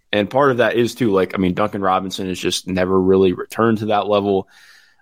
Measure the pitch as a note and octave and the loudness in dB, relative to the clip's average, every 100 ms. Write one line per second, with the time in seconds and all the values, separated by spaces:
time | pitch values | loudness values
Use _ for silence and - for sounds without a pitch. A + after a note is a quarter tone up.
0 | - G#2 G2+ B2+ C#3+ A#2+ A2 A2 A#2 - | -4 -2 0 0 2 2 0 2 -2 0
1 | A#2 F#2+ F#2 - F#2 F2+ G#2+ G#2 F#2+ F#2 | 0 2 0 0 -2 0 -2 -2 0 -2
2 | F#2+ - F#2+ F2 F#2 - - F#2 F#2 F#2 | -2 -8 -8 -6 -4 -6 -4 -4 0 2
3 | F#2 F#2+ F#2+ F2+ - - A2+ G#2+ G#2+ G#2 | 4 4 4 0 -6 0 0 0 0 -2
4 | G2 G#2 G2+ F#2+ - - - - _ _ | 0 0 2 0 -2 -14 -20 -20 _ _